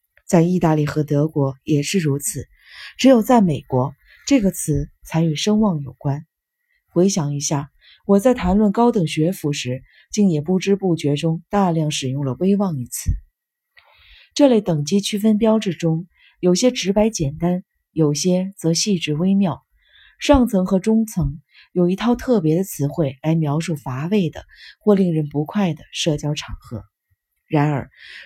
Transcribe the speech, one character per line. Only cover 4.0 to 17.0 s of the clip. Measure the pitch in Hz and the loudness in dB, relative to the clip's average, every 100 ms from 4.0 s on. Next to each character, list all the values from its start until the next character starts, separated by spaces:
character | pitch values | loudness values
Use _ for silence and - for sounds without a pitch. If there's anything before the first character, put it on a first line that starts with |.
| _ _ - | _ _ 0
这 | 139 | 2
个 | 190 | 2
词 | - - 147 147 - | -2 -4 -4 -4 -10
才 | - 160 | -6 -2
与 | 165 | 0
声 | 147 - 214 | 0 0 2
望 | 220 160 | 2 0
有 | 139 | -6
关。 | - 143 139 160 _ _ _ _ _ _ | -8 -6 -6 -8 _ _ _ _ _ _
回 | 170 190 | 0 2
想 | 190 143 | 2 -2
一 | 143 | -4
下， | 143 147 147 _ _ _ - | -4 -4 -6 _ _ _ 2
我 | 202 | 2
在 | 254 | 4
谈 | 247 180 196 | 0 2 2
论 | 214 | 2
高 | 190 240 | 2 2
等 | 233 156 | 2 -2
学 | - 160 | 0 -2
府 | 185 151 | -2 -4
时， | 143 127 127 - _ _ | -4 -6 -8 -10 _ _
竟 | - 202 | 0 2
也 | 151 | 2
不 | 151 185 | 0 -2
知 | 185 196 | 0 0
不 | 196 | 0
觉 | 165 147 143 | 0 0 0
中 | 160 165 - | -2 -4 -2
大 | 202 190 | 0 2
量 | 165 151 | 0 -2
使 | 147 135 | -4 -4
用 | 135 | -4
了 | 139 123 | -4 -2
“威 | 185 | 0
望” | 196 202 147 | 0 0 -4
一 | 117 | -8
词。 | - - - - _ _ _ _ _ _ _ _ - _ | -6 -4 -4 -8 _ _ _ _ _ _ _ _ -20 _
这 | - 285 | 2 4
类 | 226 | 4
等 | 202 156 | 2 -2
级 | 147 202 | 0 -2
区 | 202 214 | -2 -2
分 | 214 208 | 0 2
标 | 220 220 | 2 2
志 | 214 | 0
中， | 156 170 160 175 _ _ _ | -2 -2 -2 -6 _ _ _
有 | 180 | 0
些 | 180 247 | 2 2
直 | 247 180 | 0 -2
白 | 202 | 0